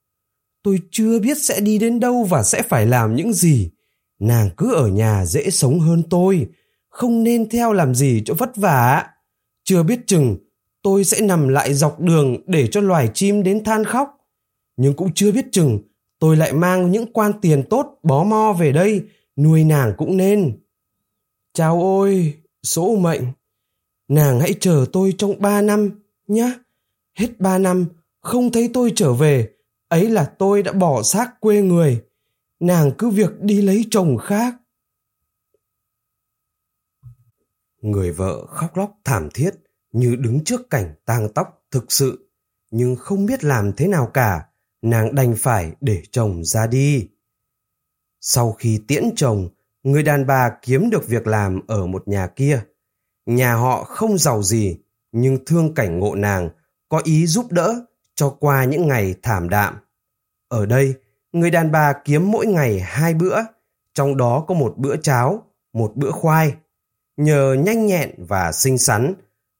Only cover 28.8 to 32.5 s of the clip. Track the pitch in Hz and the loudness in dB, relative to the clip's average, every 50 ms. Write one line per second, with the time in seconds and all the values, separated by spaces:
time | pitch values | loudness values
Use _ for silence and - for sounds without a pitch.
28.8 | 247 233 - - 185 139 123 120 156 151 143 127 110 - _ _ _ _ _ _ | 0 0 0 0 0 2 2 2 2 2 2 2 0 -4 _ _ _ _ _ _
29.8 | _ - 170 165 196 226 226 202 143 - - - 190 196 202 202 190 - - 196 | _ -2 0 0 2 2 2 0 0 -2 -2 -2 0 2 2 0 0 0 0 0
30.8 | 180 165 135 117 104 - - 202 247 240 - _ - 214 208 208 196 185 175 170 | 2 2 2 0 0 -2 -2 -2 -2 -4 -6 _ 0 2 2 2 2 2 2 4
31.8 | 165 143 120 113 - _ _ _ _ _ _ _ _ _ | 4 2 0 -2 -4 _ _ _ _ _ _ _ _ _